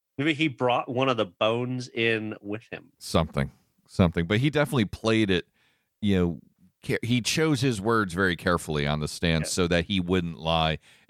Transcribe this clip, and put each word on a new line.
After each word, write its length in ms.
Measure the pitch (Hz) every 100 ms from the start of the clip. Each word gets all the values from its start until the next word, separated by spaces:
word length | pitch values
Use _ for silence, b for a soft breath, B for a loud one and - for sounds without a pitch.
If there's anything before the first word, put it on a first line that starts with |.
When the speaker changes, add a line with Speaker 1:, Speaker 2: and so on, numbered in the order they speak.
| _ -
Speaker 1:
Maybe 140 | 147
he 160 | 139 160
brought 400 | 123 123 127 160
one 220 | 127 135
of 80 | 113
the 80 | 101
bones 600 | - 110 117 123 127 120
in 460 | 117 113 110 110 107
with 220 | 101 107 -
him. 160 | - - _
Speaker 2:
Something, 520 | - 98 82 73 69 - _ _ _
something. 400 | - 90 82 85
But 120 | 107
he 100 | 147
definitely 380 | 147 143 139 104
played 420 | - 110 110 104
it, 160 | 90 - _ _ _ _ _
you 160 | 101 95
know, 240 | 87 76 - _ _ _
ca-, 160 | - 110
he 180 | 110 123
chose 400 | 107 - 160 139
his 220 | 135 110
words 320 | 104 113 98
very 200 | 85 95
carefully 520 | 85 - 87 - 76 71
on 140 | 73
the 80 | 76
stand 360 | - 87 82
Speaker 1:
Yeah. 40 | 78
Speaker 2:
so 180 | - 87
that 160 | 87
he 160 | 82 98
wouldn't 380 | 87 92 85 80
lie. 400 | 80 82 80 78 b b b